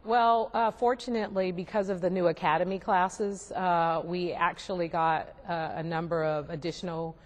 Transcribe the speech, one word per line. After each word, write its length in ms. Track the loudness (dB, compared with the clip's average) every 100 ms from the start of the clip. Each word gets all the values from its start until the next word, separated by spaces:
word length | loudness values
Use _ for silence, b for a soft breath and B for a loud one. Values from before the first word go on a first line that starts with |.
Well, 460 | 0 4 6 4 2
uh, 180 | 0 0
fortunately, 800 | 2 0 0 -2 -2 -2 0 0
because 380 | -2 -2 -2 0
of 120 | 0
the 80 | 0
new 180 | 2 2
academy 520 | 2 2 2 2 -2
classes, 720 | 0 2 2 0 -4 -4 -8
uh, 500 | -2 2 4 4 0
we 280 | -2 -2 -2
actually 560 | 0 0 0 -6 -2 -2
got, 480 | 2 2 2 -2 -12 -6
uh, 260 | -4 -4 -4
a 80 |
number 400 | -4 -4 -2 0
of 260 | 0 -2 -4
additional 680 | -6 -6 -6 -6 -6 -8 -10